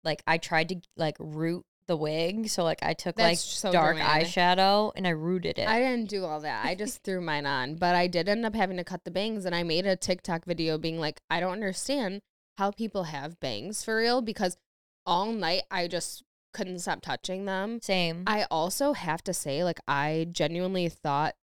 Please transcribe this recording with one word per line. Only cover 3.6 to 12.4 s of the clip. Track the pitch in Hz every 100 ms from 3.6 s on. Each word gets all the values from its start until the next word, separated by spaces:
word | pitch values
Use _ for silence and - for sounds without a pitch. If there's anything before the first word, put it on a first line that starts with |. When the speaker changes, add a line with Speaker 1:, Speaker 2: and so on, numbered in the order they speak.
| 196
Speaker 1:
dark | 180 156 160
Speaker 2:
dramatic. | 123 156 165
Speaker 1:
eyeshadow | 185 175 185 190 202 214 -
and | 185
I |
rooted | 156 165 185 165 -
it. | -
Speaker 2:
I | 226
didn't | 262 240 214
do | 202
all | 180 151
that. | 151 113 123
I | 190
just | 208 -
Speaker 1:
<laughs> |
Speaker 2:
threw | - 185
mine | 170 147 143
on. | 135 127 160
But | 175 175
I | 180
did | 175 170
end | 208 233
up | 220
having | 190 185
to |
cut | 170 185 -
the |
bangs, | 180 214 220 185
and | 175
I |
made | 170 160 190
a | 185
TikTok | - 185 - 165 170
video | 165 160 156
being | 165 165
like, | 156 151 _
"I | 170
don't | 180
understand | 185 202 190 - 285 208 202 _ _